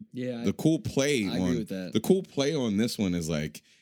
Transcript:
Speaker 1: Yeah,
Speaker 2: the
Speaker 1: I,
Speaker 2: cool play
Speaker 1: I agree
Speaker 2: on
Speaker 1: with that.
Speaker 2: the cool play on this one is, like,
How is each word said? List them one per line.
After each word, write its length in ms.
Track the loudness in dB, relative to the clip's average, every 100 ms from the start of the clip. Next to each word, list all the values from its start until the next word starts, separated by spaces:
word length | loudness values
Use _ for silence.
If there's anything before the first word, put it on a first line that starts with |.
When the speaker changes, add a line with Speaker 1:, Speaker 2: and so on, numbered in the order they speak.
| -14
Speaker 1:
Yeah, 300 | -8 -8 -4
Speaker 2:
the 60 | -4
Speaker 1:
I, 120 | 0
Speaker 2:
cool 180 | 0 0
play 460 | 0 0 2 2 0
Speaker 1:
I 80 | 0
agree 60 |
Speaker 2:
on 140 | 0 0
Speaker 1:
with 120 | -2
that. 240 | -6 -2
Speaker 2:
the 60 | 0
cool 220 | 4 4
play 320 | 2 -2 0 0
on 220 | 0 2
this 200 | 0 0
one 160 | 0
is, 140 | 0 0
like, 320 | -2 -4 -8 _ _